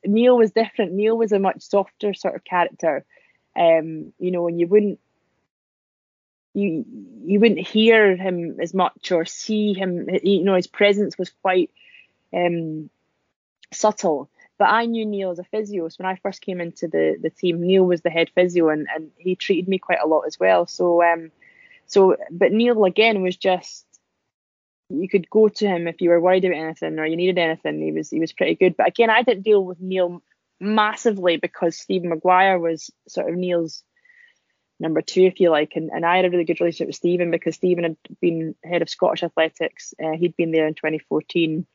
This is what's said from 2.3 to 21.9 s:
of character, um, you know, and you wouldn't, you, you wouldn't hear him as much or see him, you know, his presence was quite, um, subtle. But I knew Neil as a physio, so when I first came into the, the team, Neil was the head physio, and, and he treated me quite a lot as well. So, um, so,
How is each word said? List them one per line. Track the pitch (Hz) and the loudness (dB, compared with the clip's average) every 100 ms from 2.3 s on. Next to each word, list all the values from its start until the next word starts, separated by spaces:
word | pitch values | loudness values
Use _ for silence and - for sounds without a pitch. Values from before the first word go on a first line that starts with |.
| - | -8
of | |
character, | - 180 170 - 165 143 _ _ _ _ _ - | -4 -2 -2 -2 -4 -4 _ _ _ _ _ 2
um, | 170 165 160 156 156 _ | 4 4 0 -10 -14 _
you | 180 | -4
know, | 180 170 | -2 -2
and | 170 | -2
you | 170 | 2
wouldn't, | 208 208 - _ _ _ _ _ _ _ _ _ _ _ _ _ _ _ | 4 2 -4 _ _ _ _ _ _ _ _ _ _ _ _ _ _ _
you, | 202 202 160 - - - - 165 | -4 -4 -4 -8 -16 -20 -16 -2
you | 202 | 4
wouldn't | 226 160 170 | 4 2 -2
hear | 214 220 226 208 180 | 2 4 6 4 2
him | 190 175 170 - | -2 -4 -6 -8
as | 165 190 | -6 -2
much | 175 _ - | -2 _ -2
or | 175 165 | -2 -2
see | - - 214 208 | -10 -6 -2 -2
him, | 190 190 175 - 185 | -2 -4 -6 -4 -2
you | 185 196 | 0 2
know, | 190 185 | 2 0
his | 180 | -2
presence | - 208 202 202 - | 0 2 2 -2 -4
was | 180 _ | -10 _
quite, | 190 185 175 _ _ - _ _ _ 180 | -2 0 -2 _ _ -20 _ _ _ -4
um, | 175 170 160 156 151 _ _ _ _ _ _ _ _ | -2 -2 -6 -10 -14 _ _ _ _ _ _ _ _
subtle. | - 214 208 185 147 139 _ _ _ | -2 -2 0 -2 -2 -6 _ _ _
But | 208 | 2
I | 220 233 | 2 0
knew | 226 214 | -4 -4
Neil | 202 190 | -4 -6
as | 175 | -8
a | |
physio, | 180 214 208 202 165 | -8 -8 -6 -6 -8
so | - | -8
when | 185 | -8
I | 185 | -6
first | 196 190 | -8 -8
came | - 180 | -10 -8
into | 170 - 165 | -8 -8 -4
the, | 165 156 - | 0 0 0
the | 160 | -6
team, | _ 180 170 | _ -2 0
Neil | 175 190 | 2 4
was | 185 175 | 4 2
the | 170 | 0
head | 160 165 - | -2 -2 2
physio, | 180 175 160 | 2 4 2
and, | 151 - | 0 -4
and | 156 160 _ | -10 -10 _
he | 180 180 | -6 -6
treated | - 180 185 | -2 -2 0
me | 190 | -4
quite | - 175 | -2 -2
a | 156 | 2
lot | 156 143 | 0 -2
as | - | 0
well. | 185 180 175 | 2 4 2
So, | - 180 170 | -2 2 4
um, | 170 165 165 _ _ _ _ _ | 4 2 -4 _ _ _ _ _
so, | _ | _